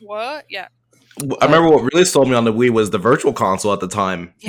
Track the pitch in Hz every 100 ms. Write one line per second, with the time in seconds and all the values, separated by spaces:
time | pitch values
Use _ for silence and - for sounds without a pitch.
0 | 208 214 240 302 - 196 - _ _ _
1 | _ - 143 - 131 160 165 143 120 160
2 | 180 147 131 123 113 110 123 113 104 101
3 | 101 156 - 120 104 95 104 98 92 104
4 | 95 90 87 _